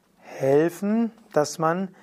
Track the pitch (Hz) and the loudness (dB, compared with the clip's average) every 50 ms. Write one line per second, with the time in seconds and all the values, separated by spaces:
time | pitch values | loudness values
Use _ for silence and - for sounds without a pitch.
0 | _ _ _ _ - - - - - 135 135 147 160 170 170 - 202 202 214 226 | _ _ _ _ -20 -16 -10 -4 0 2 4 4 4 2 -2 -4 -4 -2 0 0
1 | 233 220 - - - - - 156 147 147 - - 160 160 165 180 196 185 - - | 0 -2 -4 -10 -12 -4 0 0 0 0 -2 -2 -2 0 0 -2 -4 -8 -10 -16